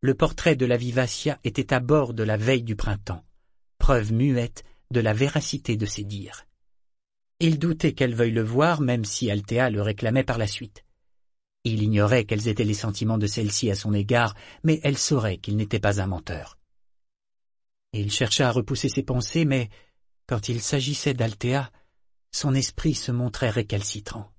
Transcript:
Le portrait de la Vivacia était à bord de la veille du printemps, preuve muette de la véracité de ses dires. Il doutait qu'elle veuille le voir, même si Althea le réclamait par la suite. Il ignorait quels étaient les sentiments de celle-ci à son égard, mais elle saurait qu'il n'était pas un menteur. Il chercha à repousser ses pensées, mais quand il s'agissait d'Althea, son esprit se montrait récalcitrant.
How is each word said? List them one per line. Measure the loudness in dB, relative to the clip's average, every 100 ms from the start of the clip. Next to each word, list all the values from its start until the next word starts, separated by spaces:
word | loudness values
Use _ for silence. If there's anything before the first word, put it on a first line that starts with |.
Le | 2
portrait | 2 0 2 2 2
de | 2
la | 0
Vivacia | 0 0 0 -2 -4 -2
était | -4 -4 0
à | 0
bord | 4 2 2
de | -2
la | 0 0
veille | 2 0
du | 0 -4
printemps, | -2 -4 -6 -10 -10 _ _ _ _ _
preuve | 4 4 2
muette | 2 2 2 -2 -8 -20 -20 _
de | 0
la | 2
véracité | 2 2 0 -2 -6 -2 -2
de | -2
ses | -6
dires. | -8 -8 -10 -16 -20 _ _ _ _ _ _ _ _ _
Il | 2 2
doutait | 0 2 0
qu'elle | 2 0
veuille | 2 2
le | 2
voir, | 0 2 2 4
même | 2 0
si | -2 -2 0
Althea | 0 0 0 2
le | 2
réclamait | -2 0 0 2
par | 0 0
la | -2
suite. | -4 -10 -16 _ _ _ _ _ _ _ _
Il | -4 0
ignorait | 2 4 4 4
quels | 2 -2 0
étaient | 0
les | 0
sentiments | 0 -2 -2 -2 0
de | 0
celle-ci | 0 -2 0 0
à |
son | -2 0
égard, | -2 2 2 2 -2 -20 -4
mais | 0 2
elle | 0 0
saurait | 0 2 0 -4
qu'il | -2 -2
n'était | 0 0
pas | 2 2
un | 0
menteur. | -4 -6 -10 -10 -18 _ _ _ _ _ _ _ _ _ _ _ _ _
Il | -4 -2
chercha | 0 0 2 2
à |
repousser | 2 -2 -2 -2
ses | -2
pensées, | -2 -2 0 0
mais | 2 2 -2 -10 _ _ _ _ -6
quand | -4 -2
il | -4
s'agissait | -2 -2 -2 -2 -2
d'Althea, | 0 -2 -2 -2 -2 -4 _ _ _ _ _ _
son | -4 0
esprit | 0 0 -2 -2
se | -2 -2
montrait | -2 -4 -2 -2
récalcitrant. | -2 -2 -2 -4 -8 -10 -12 -12